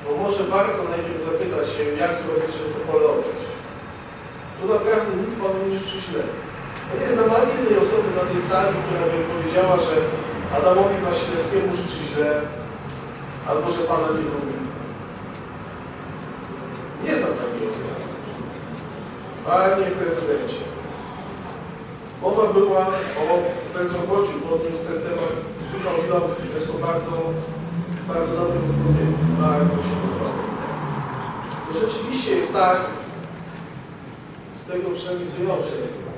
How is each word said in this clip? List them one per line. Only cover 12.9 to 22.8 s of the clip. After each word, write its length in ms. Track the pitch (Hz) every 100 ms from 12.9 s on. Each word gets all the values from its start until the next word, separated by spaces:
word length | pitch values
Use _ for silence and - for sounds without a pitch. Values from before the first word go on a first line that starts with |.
| - - - - - -
albo 180 | - - 175
że 60 | 170
pana 160 | 170 156 156
nie 80 | -
lubi. 240 | 143 139 127 131 - - - - - - - - - - - - - - - - - - - - - - - -
Nie 80 | -
znam 140 | - -
takiej 260 | 123 117 110
osoby. 260 | 110 131 - - - - - - - - - - - - - - - -
Panie 380 | 180 190 190 185 180
prezydencie, 640 | 175 165 156 - - - - - - - - - - - - - - - - - - -
mowa 320 | 185 220 214
była 340 | 196 196 190